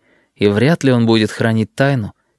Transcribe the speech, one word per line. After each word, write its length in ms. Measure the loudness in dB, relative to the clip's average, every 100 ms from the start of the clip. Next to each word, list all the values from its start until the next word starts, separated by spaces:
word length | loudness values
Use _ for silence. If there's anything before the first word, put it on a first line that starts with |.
| _ _ _
и 120 | -2 0
вряд 360 | 2 0 0
ли 80 | 0
он 140 | 2
будет 260 | 2 2 0
хранить 440 | -2 -2 -2 -2
тайну, 400 | -2 -2 -2 -6 -12 _